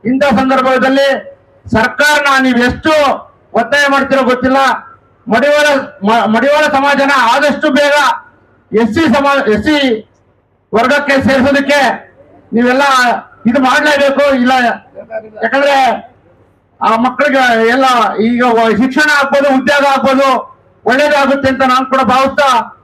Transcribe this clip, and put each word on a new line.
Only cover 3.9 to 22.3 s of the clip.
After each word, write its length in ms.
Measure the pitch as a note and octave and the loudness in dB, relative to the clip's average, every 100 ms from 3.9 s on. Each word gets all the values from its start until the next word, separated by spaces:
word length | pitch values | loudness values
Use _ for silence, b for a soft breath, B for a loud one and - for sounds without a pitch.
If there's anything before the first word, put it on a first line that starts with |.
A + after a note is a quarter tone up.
ಮಾಡ್ತಿರೋ 320 | C4+ C4+ C4+ | 0 0 0
ಗೊತ್ತಿಲ್ಲ. 340 | B3 B3 C4 C4+ C4 A3+ - - _ _ - | 0 0 0 0 0 -2 -10 -20 _ _ -4
ಮಡಿವಾಳ, 380 | A3+ C#4+ D4 D4 C#4 - - | 0 2 2 2 0 -4 -6
ಮ-, 240 | G3 A#3 G#3+ A3 | -2 0 0 0
ಮಡಿವಾಳ 280 | C4+ D4 | 2 2
ಸಮಾಜನ 460 | D4+ C4+ C#4+ C#4 C#4 C4+ | 0 0 0 0 0 0
ಆದಷ್ಟು 540 | A#3 B3+ D4 - D4+ | 0 0 0 -2 -2
ಬೇಗ 220 | C#4+ C#4+ D4 C4+ - - _ _ _ _ G#3 | 0 2 2 0 -4 -10 _ _ _ _ -2
ಎಸ್ 140 | A3+ | 0
ಸಿ 60 | E4 | 0
ಸಮಾ-, 520 | D#4+ C#4 C#4 C#4 G#3+ | 0 2 0 0 0
ಎಸ್ 120 | G#3+ | -2
ಸಿ 440 | D4+ D4 C4+ A3 - _ _ _ _ _ _ | 0 0 0 -2 -8 _ _ _ _ _ _
ವರ್ಗಕ್ಕೆ 540 | G#3 B3+ C#4+ C#4+ C#4 G#3 | -2 0 0 0 0 0
ಸೇರಿಸೋದಕ್ಕೆ 840 | C4+ C4+ C#4 C#4 C#4+ B3 - - - - - _ | 0 0 0 0 0 0 -4 -14 -20 -20 -20 _
ನೀವೆಲ್ಲ 300 | G#3 B3 B3+ C#4+ C4 B3 G3+ - - A3+ | -2 0 0 0 2 0 -2 -8 -6 -2
ಇದು 140 | C#4 | 0
ಮಾಡ್ಲೇಬೇಕು. 760 | B3+ C#4+ D4+ C#4+ C#4 C#4 C#4+ | 2 0 0 0 0 0 0
ಇಲ್ಲ, 180 | C4+ B3 B3+ A#3+ - - - - A3 A3 G#3+ | 0 0 0 0 -4 -14 -20 -14 -14 -14 -8
ಯಾಕಂದ್ರೆ 640 | A3+ C4+ C#4+ C#4 C4 - - _ _ _ _ _ _ _ | -4 0 0 2 0 -2 -10 _ _ _ _ _ _ _
ಆ 140 | G#3+ A3+ | -2 0
ಮಕ್ಕಳಿಗೆ 720 | B3+ B3+ D4 C4 B3 A3+ A3+ | -2 -2 -2 0 0 2 0
ಎಲ್ಲ 460 | C4 C4 A#3+ G#3+ E3 | 2 0 0 -2 -2
ಈಗ 260 | A3+ A#3+ | -2 0
ವ-, 320 | B3 A3+ A3+ G3+ | 0 2 0 0
ಶಿಕ್ಷಣ 340 | C4 D4+ D4+ C#4+ | -2 0 0 0
ಆಗ್ಬೋದು, 440 | C4+ C#4 C#4 C4 | 0 0 0 0
ಉದ್ಯೋಗ 240 | - C#4+ C#4 | 0 0 0
ಆಗ್ಬೋದು, 720 | C4+ C4+ C4 C#4 B3 - - _ _ | 0 0 0 0 -2 -6 -20 _ _
ಒಳ್ಳೇದಾಗುತ್ತೆ 640 | G#3+ B3+ D4 D4 C#4 C#4 C4+ | -2 0 0 0 0 0 -2
ಅಂತ 140 | C4 | 0
ನಾನ್ 240 | C4 B3+ C4 | 0 0 0
ಕೂಡ 140 | C4 | -2
ಭಾವಿಸ್ತಾ 720 | A#3+ B3 F3+ | 0 0 0